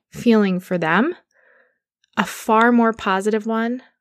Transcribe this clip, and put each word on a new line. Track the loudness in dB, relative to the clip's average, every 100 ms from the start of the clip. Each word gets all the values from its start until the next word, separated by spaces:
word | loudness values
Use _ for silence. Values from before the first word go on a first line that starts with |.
| _
feeling | -2 2 4 2 -2
for | -4 -4
them, | 0 0 0 -4 _ _ _ _ _ _ _ _ _ -6
a | -6
far | -8 0 2 4
more | 4 2
positive | -2 -4 -2 -2 -2 -2
one, | -4 -4 -6 -12 _